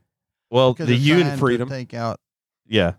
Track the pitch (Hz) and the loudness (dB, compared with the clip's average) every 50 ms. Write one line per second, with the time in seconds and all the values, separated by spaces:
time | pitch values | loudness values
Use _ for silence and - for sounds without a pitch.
0 | _ _ _ _ _ _ _ _ _ _ 113 127 131 127 120 - 170 113 120 123 | _ _ _ _ _ _ _ _ _ _ 0 2 2 2 2 0 0 0 0 2
1 | 139 147 160 180 170 143 143 135 139 127 123 117 123 135 135 131 123 - - 117 | 2 2 2 2 2 0 -2 -2 -2 -2 -2 -2 -4 -6 -8 -10 -12 -12 -10 -8
2 | 117 113 - - _ _ _ _ _ _ _ _ _ - 110 107 90 85 - | -6 -6 -8 -8 _ _ _ _ _ _ _ _ _ -2 0 0 0 0 -2